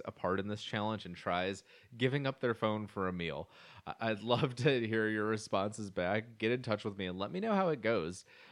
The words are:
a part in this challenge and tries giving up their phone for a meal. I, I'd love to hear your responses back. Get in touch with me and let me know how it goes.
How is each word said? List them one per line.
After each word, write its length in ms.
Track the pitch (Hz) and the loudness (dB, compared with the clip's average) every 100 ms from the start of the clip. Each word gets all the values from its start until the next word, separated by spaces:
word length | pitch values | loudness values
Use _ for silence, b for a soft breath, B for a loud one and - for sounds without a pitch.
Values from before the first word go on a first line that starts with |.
| - | -10
a 60 | |
part 280 | - 90 95 | -4 0 0
in 80 | 98 | 0
this 160 | 104 | -6
challenge 420 | - 110 104 107 90 | -4 -2 -2 -2 -6
and 80 | 87 | -6
tries 480 | - 90 92 98 - B B 117 | -2 0 0 -4 -10 B B 0
giving 280 | 127 139 135 | 0 2 -2
up 140 | 135 | 0
their 140 | 123 | 0
phone 340 | 113 110 107 104 | 2 2 0 -2
for 220 | - 92 | -2 -2
a 40 | |
meal. 360 | 90 85 71 - B B B - | 0 -2 -4 -8 B B B -12
I, 80 | - | -4
I'd 220 | 113 107 | -2 0
love 340 | 110 120 139 120 | 4 4 4 2
to 320 | 147 131 110 | 2 4 2
hear 220 | 113 107 | 2 2
your 160 | 110 107 | 2 0
responses 640 | 107 - 101 101 107 104 | 0 0 0 0 -2 -6
back. 460 | 92 90 104 117 113 | -2 0 0 -2 -2
Get 160 | 110 | 0
in 80 | 123 | 0
touch 240 | 127 104 110 | 0 -2 -2
with 120 | 98 | -4
me 100 | 92 | -4
and 120 | 92 | -4
let 140 | 101 | -4
me 80 | 175 | -2
know 120 | 220 | 0
how 160 | 202 190 | 2 2
it 120 | 147 | 2
goes. 420 | 110 113 82 92 - B B | 2 2 0 -6 -12 B B